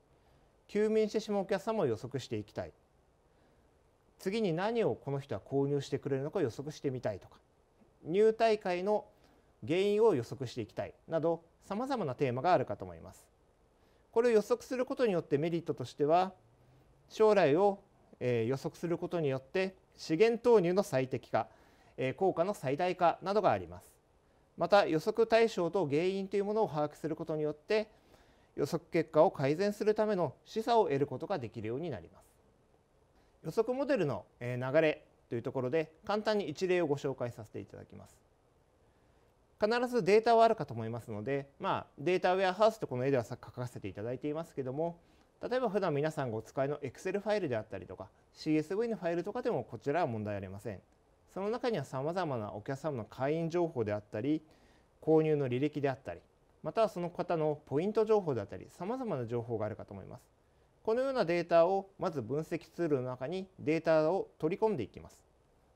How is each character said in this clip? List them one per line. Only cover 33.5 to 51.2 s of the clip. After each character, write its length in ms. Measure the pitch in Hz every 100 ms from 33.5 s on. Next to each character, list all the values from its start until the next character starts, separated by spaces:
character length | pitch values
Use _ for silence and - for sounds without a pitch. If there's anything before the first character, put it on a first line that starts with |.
測 220 | 220 226
モ 140 | 254 294
デ 100 | 262
ル 100 | 151
の、 200 | 101 - -
え 180 | 123 123
ー、 120 | 131
流 80 | 151
れ 240 | 156 - - _ -
と 60 |
い 40 | 120
う 40 |
と 100 | 135
こ 100 | 135
ろ 80 | 123
で、 220 | 135 156 -
簡 180 | - 214
単 140 | 214 208
に 120 | 156
一 180 | 151 185
例 160 | 180
を 40 | 160
ご 100 | 139
紹 180 | 143
介 160 | 127 123
さ 140 | 117
せ 80 | 110
て 80 | 110
い 40 |
た 120 | 101 101
だ 80 |
き 100 | 101
ま 140 | 98 104
す。 100 | _ _ _ _ _ _ _ _ _ _ _ _ _ _ -
必 260 | 214 240 247
ず 140 | 247
デ 200 | 175 214
ー 20 |
タ 120 | 226 226
は 80 |
あ 40 | 226
る 80 | 220
か 80 |
と 80 | 147
思 120 | 117 113
い 20 |
ま 120 | 117
す 80 | -
の 120 | 104
で、 240 | 107 139 - -
ま 120 | 190
あ、 160 | 131 - -
デ 200 | 147 180
ー 40 |
タ 120 | 185
ウ 40 | 185
ェ 100 | 190
ア 60 |
ハ 140 | 185 214
ウ 40 |
ス 80 | 214
と 60 | -
こ 100 | 123
の 80 |
絵 60 | 131
で 80 | 135
は 60 |
さ-、 120 | 107 -
書 80 | -
か 160 | - 123
せ 120 | -
て 100 | 98
い 40 |
た 100 | 95
だ 100 | 113
い 60 | 127
て 80 | 147
い 80 |
ま 100 | 151
す 100 | 165
け 80 | -
ど 100 | 127
も、 260 | 139 170 170 _ _ _ _ 208
例 120 | 254
え 20 |
ば 80 | 240
普 120 | 196
段 140 | 185
皆 160 | 143 156
さ 140 | 156
ん 60 | 131
が 60 | 110
お 40 |
使 220 | - -
い 40 | 139
の 100 | 147
Excel 420 | 127 - 185 196
フ 80 | 214
ァ 80 | 208
イ 40 |
ル 80 | 160
で 100 | 110
あ 20 |
っ 60 | 104
た 120 | 95
り 80 | 92
と 80 |
か、 140 | 92 95 _ _
シ 180 | - 156
ー 80 | 156
エ 40 |
ス 120 | 151
ブ 120 | 196 233
イ 20 |
の 80 | 202
フ 80 |
ァ 80 | 170
イ 40 | 175
ル 60 |
と 120 | 190
か 80 | 240
で 80 | 247
も 140 | 160
こ 140 | - 110
ち 140 | 139
ら 80 | 151
は 60 | 156
問 180 | 113
題 120 | 104 101
あ 40 |
り 80 | 95
ま 120 | 98
せ 120 | 117
ん。 80 | 92 - _ _ _